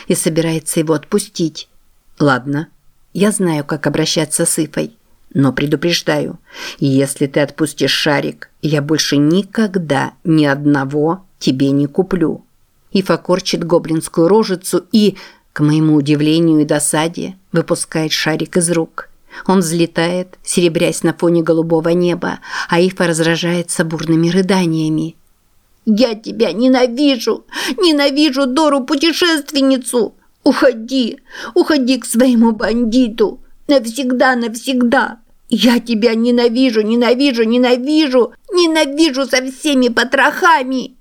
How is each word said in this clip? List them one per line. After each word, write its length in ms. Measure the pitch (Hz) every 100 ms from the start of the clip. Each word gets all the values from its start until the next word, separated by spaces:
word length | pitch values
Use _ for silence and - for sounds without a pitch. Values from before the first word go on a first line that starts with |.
| -
и 80 | 175
собирается 640 | 180 160 165 160 - 170
его 140 | 156
отпустить. 760 | 151 - 202 - - 160 - - _ _ _ _ -
"Ладно, 480 | 147 123 135 143 170 _ _ _ _
я 180 | 170 208
знаю, 340 | 196 180 151 143
как 220 | 151 151
обращаться 580 | 156 156 165 151 - 170
с 140 | -
Ифой, 320 | 151 - 156 _ _ _ _
но 180 | 156 135
предупреждаю, 880 | 135 147 151 170 170 - 151 - - _ - - -
если 480 | 139 135 139 - 139
ты 140 | 156
отпустишь 520 | 139 - 151 - 135
шарик, 580 | - 160 143 147 - - -
я 200 | 156 147
больше 360 | 147 151 - 143
никогда 960 | 147 185 196 - 214 190 151 135 135 -
ни 220 | 170 156 147
одного 800 | 139 147 143 135 147 156 190 _ -
тебе 320 | 156 131 139
не 160 | 139 143
куплю". 580 | 196 180 185 156 - _ _ _ _ _
Ифа 260 | 196 190 165
корчит 460 | - 180 - 165
гоблинскую 640 | 170 165 156 160 - 170 165
рожицу 580 | 214 214 185 - 180 -
и, 260 | 220 208 190 - _ _
к 60 | -
моему 360 | 151 156 156 151
удивлению 640 | 143 147 151 165 165 156
и 40 | 151
досаде, 720 | 147 - 151 165 170 185 - -
выпускает 600 | 165 160 170 - 165 156
шарик 460 | - 156 156 156 185
из 140 | 165
рук. 380 | 165 160 - - - _ - -
Он 140 | 190
взлетает, 760 | 165 170 165 - 170 180 185 -
серебрясь 600 | - - 170 165 165 -
на 100 | 170
фоне 300 | - 170 170
голубого 460 | 160 165 165 165 165
неба, 500 | 175 175 165 - - - - -
а 100 | 170
Ифа 280 | 185 185 175
разражается 760 | 160 165 165 175 175 170 -
бурными 460 | 165 160 156 165 170
рыданиями. 840 | 185 185 190 170 160 156 156 160 - _ _ _ _ _ _ 226
"Я 300 | 208 240 220
тебя 360 | - 214 220
ненавижу! 960 | 180 254 254 247 240 285 247 233 - - - 370 262
Ненавижу 680 | 349 294 285 277 302 254 269
Дору-путешественницу! 1700 | 262 302 277 262 294 330 - 349 311 285 277 269 262 - 247 - _ _ _
Уходи! 760 | 196 - 277 226 226 262 226 - _ - -
Уходи 440 | 359 - 302 240 254
к 80 | -
своему 460 | 226 262 233 233
бандиту! 880 | 220 208 233 233 247 233 226 190 - - - -
Навсегда, 680 | 277 226 226 254 247 262 240
навсегда! 840 | 233 233 - 254 240 262 - - _ _ -
Я 300 | 214 240 233
тебя 360 | 233 220 226 226
ненавижу, 640 | 240 240 240 233 262 220
ненавижу, 640 | 214 240 226 240 285 233
ненавижу! 880 | 220 247 247 247 262 311 294 254 214 - -
Ненавижу 720 | 359 339 320 285 294 320 262 269
со 120 | 262
всеми 460 | 262 262 302 262 240
потрохами!" 1080 | 233 247 269 277 - 349 311 254 262 - _